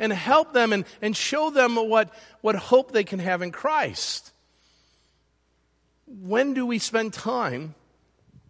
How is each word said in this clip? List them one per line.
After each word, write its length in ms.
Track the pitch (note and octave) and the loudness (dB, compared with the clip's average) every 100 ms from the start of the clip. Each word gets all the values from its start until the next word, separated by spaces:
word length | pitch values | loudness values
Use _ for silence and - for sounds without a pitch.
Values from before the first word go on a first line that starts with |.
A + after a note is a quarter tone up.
and 120 | G#3+ | -4
help 400 | F#3 A#3 D4+ D#4+ | -2 4 4 4
them 200 | C4 A3+ | 2 2
and, 120 | G3+ - - | 0 -4 -6
and 160 | G#3+ G#3+ | -6 -4
show 340 | - D4+ D#4 | -2 -2 2
them 260 | C#4+ B3 A#3 | 2 2 2
what, 360 | A3+ A3 G#3 - - _ | 2 2 2 -6 -20 _
what 160 | G#3+ F#3+ | -2 -2
hope 340 | - B3+ C4 | 4 4 4
they 140 | A3 | -2
can 160 | F#3+ F#3+ | -2 -4
have 220 | F3+ F3+ | -2 -2
in 100 | F3+ | -4
Christ. 800 | - C#4+ D#4 D#3 F#2 - - - _ _ _ _ _ _ _ _ _ _ _ _ _ _ _ _ _ - | -4 -2 0 -2 -4 -6 -8 -12 _ _ _ _ _ _ _ _ _ _ _ _ _ _ _ _ _ -20
When 440 | G#3 F#3 A3 C#4 | -16 -2 0 0
do 140 | C4 B3 | 0 -2
we 140 | A3+ | -2
spend 320 | - A3+ A3 | -2 -2 -2
time 640 | - A3 B3 F3 B2 D#3 D3 _ _ _ _ _ - | -6 -4 -2 -2 -4 -10 -16 _ _ _ _ _ -20